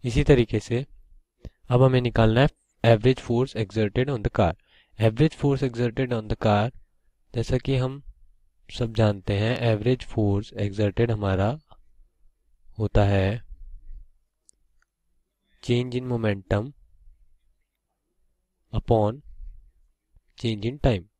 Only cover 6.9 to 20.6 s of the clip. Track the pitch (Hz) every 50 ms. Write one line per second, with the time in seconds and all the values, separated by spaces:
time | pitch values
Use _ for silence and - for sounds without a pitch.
6.9 | _ _ _ _ _ _ _ _ - 120 117 - 131 127 - - 135 127 127 131
7.9 | 135 143 - - - _ - - _ _ _ _ _ _ _ - - - 123 113
8.9 | 110 117 110 104 104 98 - - 104 98 104 113 120 - - 117 110 104 107 123
9.9 | 131 123 - - - 113 107 101 98 101 101 - - - 101 101 98 104 107 101
10.9 | 95 - 117 117 113 107 104 98 95 90 98 107 135 156 _ _ - - - _
11.9 | _ _ - _ _ _ _ - _ _ _ _ _ _ _ - - - 110 101
12.9 | - 104 101 101 101 98 95 98 107 120 - - - - - - - - - -
13.9 | - - - - _ _ _ _ _ _ _ _ _ _ _ _ _ _ _ _
14.9 | _ _ _ _ _ _ _ _ _ _ _ _ _ _ - - 123 120 123 127
15.9 | 123 127 127 127 123 113 110 107 101 98 95 _ 98 101 110 143 147 _ _ _
16.9 | _ _ _ - - _ _ _ _ _ _ _ _ _ _ _ _ _ _ _
17.9 | _ _ _ _ _ _ _ _ _ _ _ _ _ _ _ _ - 107 - -
18.9 | 120 110 104 104 117 147 _ - - - - - - - _ _ _ _ _ _
19.9 | _ _ _ _ _ - _ _ _ - - 117 110 104